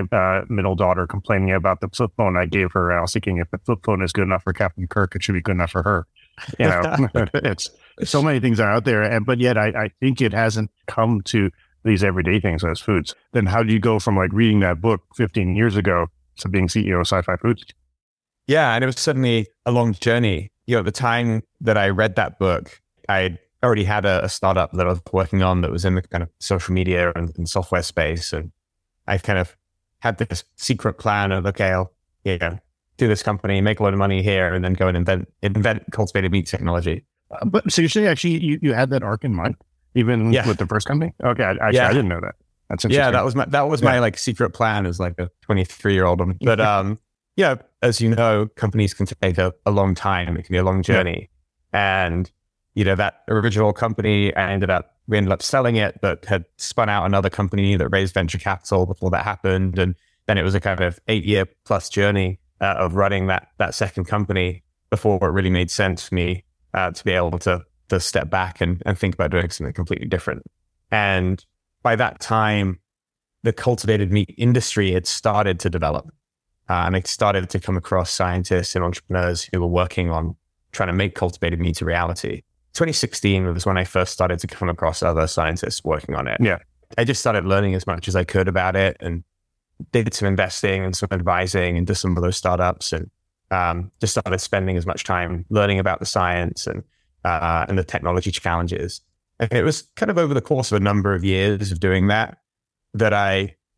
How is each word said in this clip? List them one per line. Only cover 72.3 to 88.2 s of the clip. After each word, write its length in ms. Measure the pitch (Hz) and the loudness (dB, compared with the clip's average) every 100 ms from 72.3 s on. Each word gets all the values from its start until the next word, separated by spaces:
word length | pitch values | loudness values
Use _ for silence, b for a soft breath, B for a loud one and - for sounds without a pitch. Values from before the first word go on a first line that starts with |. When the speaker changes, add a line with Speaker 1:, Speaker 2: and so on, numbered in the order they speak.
| 110 107 104 95 90 _ _ _ _ _ _ | 0 2 2 0 -4 _ _ _ _ _ _
Speaker 2:
the 100 | 113 | -4
cultivated 580 | - 127 117 104 107 95 | 0 0 0 0 0 2
meat 240 | 104 92 - | 0 0 0
industry 540 | 120 123 - - 98 | 2 2 0 0 2
had 160 | 90 87 | 2 -2
started 520 | - 110 104 101 87 | -2 0 2 0 0
to 80 | 90 | -2
develop, 380 | 82 78 73 - _ _ _ _ _ - | 0 -2 -2 -8 _ _ _ _ _ -4
uh, 140 | 87 87 | -2 0
and 100 | 92 | -2
I 60 | |
started 480 | - - 104 98 92 | -2 0 2 2 -2
to 80 | 92 | -6
come 180 | - 92 | -2 -4
across 340 | - 92 82 | 0 -2 0
scientists 640 | - 90 90 90 90 87 92 | -2 -2 -2 0 0 0 -2
and 80 | |
entrepreneurs 640 | 87 90 - 92 87 87 - | -2 -4 -4 -2 0 -2 -4
who 80 | 92 | -2
were 60 | 87 | 0
working 440 | 87 87 - 85 | 0 0 -2 -2
on 240 | 82 82 - _ _ _ | -2 -4 -8 _ _ _
trying 140 | - 92 | -6 -2
to 60 | |
make 220 | 90 98 - | 0 -2 -2
cultivated 440 | 90 - 85 85 | -4 -2 -4 -2
meat 220 | 87 80 | -2 -2
a 40 | 82 | -2
reality. 580 | 85 85 85 - - _ _ _ | -2 -2 -4 -8 -10 _ _ _
Twenty 200 | - 165 | -4 -2
sixteen 520 | 147 123 - 104 95 90 | 0 -4 -2 0 2 0
was 140 | 85 98 | -2 0
when 120 | 92 | 0
I 60 | |
first 300 | 92 - 92 | 0 0 -2
started 260 | - 92 87 | 0 -2 -2
to 80 | 92 | -6
come 220 | - 90 | -6 -4
across 320 | 85 82 82 | -2 -2 0
other 240 | 87 80 80 | 0 0 0
scientists 580 | - 80 85 - - | 0 -2 -2 -6 -6
working 300 | 76 76 - | -4 -4 -4
on 140 | 73 58 | -6 -4
it. 100 | - | 0
Speaker 1:
Yeah. 200 | 113 87 _ _ _ - | 0 0 _ _ _ -4
Speaker 2:
I 80 | 120 | -2
just 160 | 135 | 0
started 240 | 123 107 92 | 0 0 2
learning 280 | 98 101 | 2 2
as 140 | 92 101 | -2 -4
much 200 | 85 95 | -6 -2
as 80 | |
I 80 | 92 | -2